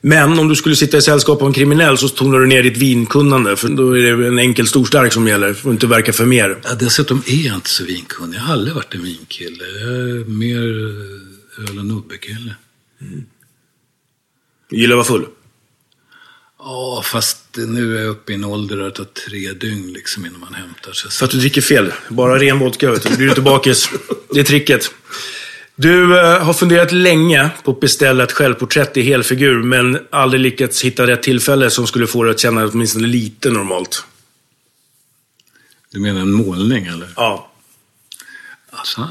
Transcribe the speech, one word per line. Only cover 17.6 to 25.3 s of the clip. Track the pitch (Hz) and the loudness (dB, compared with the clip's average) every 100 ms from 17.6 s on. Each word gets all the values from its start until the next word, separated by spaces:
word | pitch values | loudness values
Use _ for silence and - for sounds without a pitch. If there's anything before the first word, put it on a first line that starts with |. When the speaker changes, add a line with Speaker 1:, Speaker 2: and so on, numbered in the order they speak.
| 113 117 117 113 | -6 -2 -2 -2
Speaker 2:
är | |
jag | 110 | -6
uppe | 107 - | -8 -8
i | |
en | 101 | -8
ålder | 101 104 101 101 | -6 -6 -8 -8
där | |
det | 98 | -8
tar | 95 | -10
tre | 95 - - 101 95 | -14 -14 -14 -12 -12
dygn | 95 110 104 92 | -8 -8 -8 -10
liksom | 90 - 104 87 | -12 -10 -10 -12
innan | 90 | -16
man | 87 | -18
hämtar | 92 90 - - | -16 -16 -18 -14
sig. | - 98 | -12 -8
Speaker 1:
För | - | -4
att | 127 | -2
du | 131 | 0
dricker | 131 143 | 2 0
fel. | - 139 95 - - | 2 2 2 -6 -8
Bara | 117 123 131 | 0 2 4
ren | 139 139 | 2 2
vodka, | 127 117 135 | 0 0 0
vet | 110 | 0
du. | - | 0
Du | 120 | 0
blir | 135 | 2
inte | 131 | 4
bakis. | 135 135 135 117 - - - | 4 4 4 2 0 -6 -8
Speaker 2:
<laughs> | - - | -12 -4
Speaker 1:
Det | 143 | 0
är | |
tricket. | 143 143 143 127 - - - - - | 2 2 2 0 0 -12 -18 -14 -14